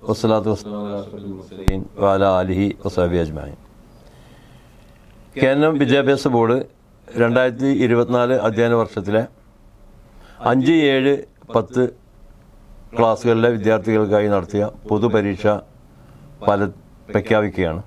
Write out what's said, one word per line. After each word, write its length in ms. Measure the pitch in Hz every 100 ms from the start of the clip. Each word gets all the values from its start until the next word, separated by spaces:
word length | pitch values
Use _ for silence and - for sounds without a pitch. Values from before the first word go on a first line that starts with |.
| -
വസ്സലാത്തു 400 | 107 113 110 107
വസ്സലാമു 320 | 104 107 104 104
അലാ 100 | 101
അഷ്റഫിൽ 240 | 101 104 98 95
മുർസലീൻ 420 | 90 92 92 98 95 -
വഅലാ 260 | 101 98 98 92
ആലിഹി 260 | 92 92 101 -
വസഹബിഹി 380 | 98 92 87 87
അജ്മഈൻ. 320 | 82 76 71 71 - - - - - - - - - - - - - - - - - -
കേന്ദ്രം 340 | 131 139 151 156
വിദ്യാഭ്യാസ 420 | 135 139 135 135 143 120
ബോർഡ് 220 | 113 127 - _ _ _ - 117
രണ്ടായിരത്തി 480 | 117 120 127 117 135 139 127
ഇരുപത്തിനാല് 480 | 117 120 123 123 127 110
അധ്യയന 260 | 107 117 117
വർഷത്തിലെ 420 | 113 - 95 107 120 - - _ - - - - - - - - 117
അഞ്ച്, 220 | 127 127 165 147
ഏഴ്, 200 | 135 131 139 - _ -
പത്ത് 280 | 117 113 127 123 - _ - - - - - - - - 117
ക്ലാസ്സുകളിലെ 560 | 117 110 120 113 117 117
വിദ്യാർത്ഥികൾക്കായി 680 | 101 110 95 110 104 104 104 101
നടത്തിയ 280 | 85 101 107 - -
പൊതുപരീക്ഷ 580 | 107 117 110 101 95 104 104 - - - - - - - - -
ഫല 260 | 101 101 98 - - -
പ്രഖ്യാപിക്കുകയാണ്. 680 | 104 95 110 104 - 87 82